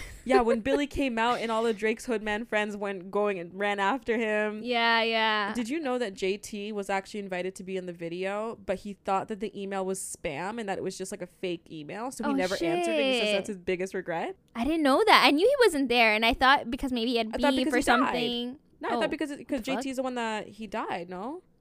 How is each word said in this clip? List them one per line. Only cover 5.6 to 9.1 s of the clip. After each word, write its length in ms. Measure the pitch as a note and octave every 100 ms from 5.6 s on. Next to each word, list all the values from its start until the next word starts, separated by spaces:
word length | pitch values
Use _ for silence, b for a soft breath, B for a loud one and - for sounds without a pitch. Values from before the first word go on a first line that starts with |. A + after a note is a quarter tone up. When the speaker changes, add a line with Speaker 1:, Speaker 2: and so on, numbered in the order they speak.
| A3+
Speaker 1:
you 100 | D#4
know 200 | C#4 B3
that 160 | A#3
J 220 | F#3+ F#3+ G#3
T 360 | - G#3 G#3
was 180 | G#3 G3
actually 300 | G3 G3 G#3+
invited 340 | G3+ F3+ F3+
to 80 | F#3+
be 140 | F#3 F#3
in 100 | F3+
the 60 |
video, 640 | E3+ E3+ F3 F#3+ G#3 A3+ G#3+ G3
but 120 | F#3
he 160 | G#3 G3
thought 240 | -